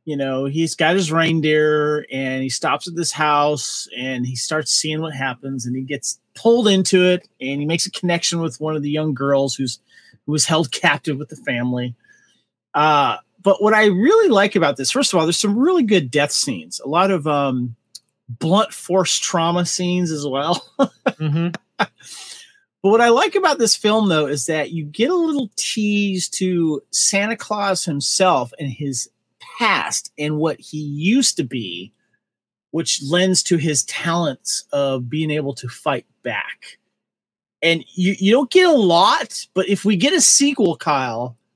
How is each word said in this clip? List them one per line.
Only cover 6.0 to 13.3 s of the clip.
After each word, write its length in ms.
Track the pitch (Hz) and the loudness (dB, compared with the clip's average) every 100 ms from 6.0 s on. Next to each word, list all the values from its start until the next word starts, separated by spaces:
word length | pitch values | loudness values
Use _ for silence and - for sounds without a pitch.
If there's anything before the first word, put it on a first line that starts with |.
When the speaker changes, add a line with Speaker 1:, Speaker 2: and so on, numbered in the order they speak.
| - - _ | -8 -10 _
Speaker 1:
pulled 340 | - 233 240 208 | -2 2 4 4
into 360 | 190 180 185 180 | 4 4 4 4
it, 220 | 180 - - | 2 -2 -12
and 200 | 131 143 | -8 -4
he 80 | 147 | -2
makes 180 | 170 190 | -2 -4
a 60 | |
connection 480 | - 175 170 - 170 | -4 -2 -2 -2 -4
with 200 | 160 - | -4 -6
one 160 | 156 156 | -6 -4
of 60 | |
the 80 | 147 | -4
young 240 | 151 156 | -2 -2
girls 400 | 131 139 139 139 | -2 0 2 0
who's, 240 | - 131 - _ _ _ _ - | -2 -6 -6 _ _ _ _ -4
who 60 | |
was 160 | 151 - | -2 2
held 240 | 160 147 | 2 0
captive 480 | - 170 143 - 135 | 0 0 0 -4 -6
with 100 | 147 | -8
the 60 | - | -12
family. 580 | - 120 123 123 123 117 _ _ _ _ _ _ _ | -6 -4 -2 -4 -6 -10 _ _ _ _ _ _ _
Uh, 440 | 143 156 147 131 104 - | 0 2 4 2 -2 -10